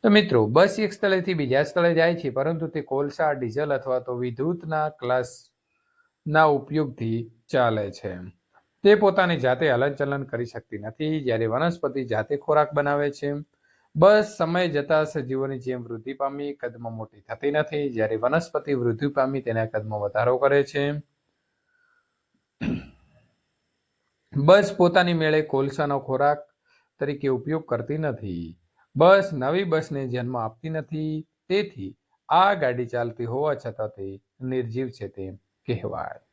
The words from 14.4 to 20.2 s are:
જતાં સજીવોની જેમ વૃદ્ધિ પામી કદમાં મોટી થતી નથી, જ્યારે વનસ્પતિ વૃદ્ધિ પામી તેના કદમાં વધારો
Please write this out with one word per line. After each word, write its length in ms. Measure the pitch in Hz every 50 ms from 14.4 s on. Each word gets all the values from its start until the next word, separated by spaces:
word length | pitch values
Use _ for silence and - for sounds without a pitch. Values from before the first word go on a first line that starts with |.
| 175 160 170 180 180 170
જતાં 340 | 143 147 143 143 160 156 156
સજીવોની 540 | 151 - 151 131 123 131 131 135 135 135 127 123
જેમ 180 | 123 127 123 117
વૃદ્ધિ 300 | 117 117 110 110 131 135 131
પામી 260 | 139 139 139 143 143 143 139 _
કદમાં 340 | - 123 117 117 117 117 113
મોટી 240 | 113 110 - _ 104 _
થતી 240 | _ 113 - - 143 143
નથી, 280 | 151 151 151 156 147 147 139 120
જ્યારે 220 | 110 110 107 113 110 113
વનસ્પતિ 520 | 127 143 165 165 - - 151 - 147 143 127
વૃદ્ધિ 280 | 120 120 113 110 143 143 143
પામી 240 | 143 131 131 135 135 123
તેના 180 | 120 113 113 110 110 -
કદમાં 280 | 110 107 107 107 104 104
વધારો 300 | 101 - 107